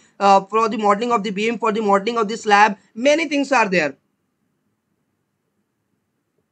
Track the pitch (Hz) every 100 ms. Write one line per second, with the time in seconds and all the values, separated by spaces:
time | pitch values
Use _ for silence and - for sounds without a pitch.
0 | _ - 196 196 190 220 226 220 208 202
1 | 240 233 208 196 226 233 226 214 208 196
2 | 202 233 208 226 214 202 214 202 _ 220
3 | 269 302 330 285 269 254 208 180 147 -
4 | _ _ _ _ _ _ _ _ _ _
5 | _ _ _ _ _ _ _ _ _ _
6 | _ _ _ _ _